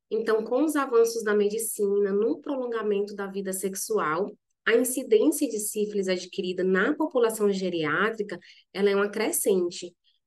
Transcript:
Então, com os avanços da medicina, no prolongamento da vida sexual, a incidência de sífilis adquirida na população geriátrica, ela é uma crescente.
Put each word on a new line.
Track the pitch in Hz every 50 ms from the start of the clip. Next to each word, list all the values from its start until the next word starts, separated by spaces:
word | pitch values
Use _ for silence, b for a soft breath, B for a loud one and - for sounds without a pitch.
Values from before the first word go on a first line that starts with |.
| _ -
Então, | 208 220 220 220 220 220
com | 214 220 247 262 302
os | 320 294
avanços | 285 269 247 233 233 233 233 233 226
da | 208 214
medicina, | 208 208 202 202 208 226 - - - - 208 196 202 202 202 196
no | 196 202 220 254 302 -
prolongamento | - 302 285 262 247 240 233 226 208 214 202 196 208 208 208
da | 202 196 196
vida | 190 196 196 190
sexual, | 185 190 - 190 190 - - - 220 196 170 151 156 170 208 247 - - _ _ _ _ -
a | 202 226
incidência | 254 254 254 - 277 247 214 220 220 254 302 320 - 294 233
de | 220 208
sífilis | 214 - - 214 208 202 208 202 190 190
adquirida | 185 180 180 - - - 196 185 180 180 180
na | 185 190 185 208 262
população | 302 - 311 311 - 247 233 220 220 208 208 202
geriátrica, | 196 190 190 180 170 165 156 147 151 175 196 226 220 208 202 190 180 175 B B B B B _
ela | - 185 202 202
é | 196
uma | 202 202 208
crescente. | 202 226 214 294 - - - 233 196 185 175 175 175 - 175 175 - _ _ _ _ _ _